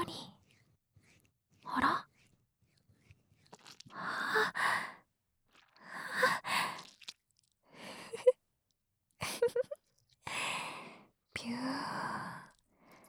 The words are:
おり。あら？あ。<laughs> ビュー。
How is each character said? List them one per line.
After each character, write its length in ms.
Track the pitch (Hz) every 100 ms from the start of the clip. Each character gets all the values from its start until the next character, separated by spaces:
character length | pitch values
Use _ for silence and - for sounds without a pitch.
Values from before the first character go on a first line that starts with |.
お 20 |
り。 100 | 330 - - - _ - _ _ _ _ _ _ _ _ _ _ -
あ 140 | -
ら？ 260 | - - - _ _ _ _ _ _ _ _ _ - - _ _ - - - - -
あ。 640 | - - - - 440 - - - - - - _ _ _ _ _ - _ - - - - - 523 - - - - - - - - - _ _ _ _ _ - - - - - 508 - _ _ _ _ _ _ _ -
<laughs> 540 | - - 480 480 - - _ _ _ _ - - - - - - - - - _ _
ビ 80 | -
ュ 120 | 233 240
ー。 40 | 262 269 - 185 185 - 180 170 - - _ _ - -